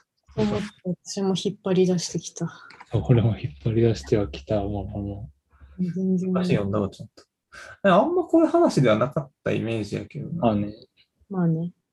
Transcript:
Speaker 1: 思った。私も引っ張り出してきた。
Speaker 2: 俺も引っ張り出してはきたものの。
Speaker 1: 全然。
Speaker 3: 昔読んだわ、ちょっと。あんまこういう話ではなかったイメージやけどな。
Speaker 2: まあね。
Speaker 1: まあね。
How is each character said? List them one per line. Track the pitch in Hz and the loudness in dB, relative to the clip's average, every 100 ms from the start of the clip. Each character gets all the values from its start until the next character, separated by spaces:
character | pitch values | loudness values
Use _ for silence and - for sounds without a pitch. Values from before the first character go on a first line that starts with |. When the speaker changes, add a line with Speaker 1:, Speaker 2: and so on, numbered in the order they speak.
| _ _ _ - | _ _ _ -4
Speaker 1:
思 | 214 | -2
っ | 208 | -2
た。 | 208 - 185 175 - | -6 -10 -8 -8 -8
私 | - | -4
も | 196 185 | -2 0
引 | 202 - | -2 -4
っ | |
張 | - | 0
り | 185 180 | 2 4
出 | 180 | 2
し | - | -2
て | 170 | -8
き | - | -10
た。 | - 165 - - - - | -8 -8 -8 -20 -20 -6
Speaker 2:
俺 | 113 - 120 | -2 4 4
も | 110 104 | 4 0
引 | - | -6
っ | - | -6
張 | 120 | -2
り | 110 | 2
出 | 117 110 | 2 2
し | |
て | - 110 | 0 0
は | 101 | 0
き | - - | -6 -4
た | 107 | -2
も | 101 104 98 | -2 -6 -6
の | 101 | -8
の。 | 101 101 110 _ _ _ - - | -8 -10 -14 _ _ _ -16 -6
Speaker 1:
全 | 180 170 190 185 | -6 -2 0 0
然。 | 185 | 0
Speaker 3:
昔 | 185 180 | -2 0
読 | - 98 | 0 0
ん | |
だ | 104 | -2
わ、 | 101 | -2
ち | - | -6
ょ | - | -18
っ | _ | _
と。 | - _ _ - - - | -20 _ _ -20 -20 -2
あ | 196 180 | 4 4
ん | 302 | 4
ま | 359 | 2
こ | - 330 | 2 4
う | |
い | 320 | 4
う | |
話 | 339 339 - | 4 4 4
で | 123 | 4
は | 107 | 4
な | 127 | 0
か | - | -2
っ | - _ | -8 _
た | 117 | -4
イ | 104 | -2
メ | 107 113 | -2 -4
ー | |
ジ | 104 104 | -4 -8
や | 101 | -8
け | 147 | -10
ど | - | -8
な。 | - 120 | -2 0
Speaker 2:
ま | |
あ | 104 | 0
ね。 | 104 - - _ _ _ - | -2 -8 -20 _ _ _ -10
Speaker 1:
ま | 196 | -2
あ | 170 | 0
ね。 | 160 175 - _ | 0 -4 -12 _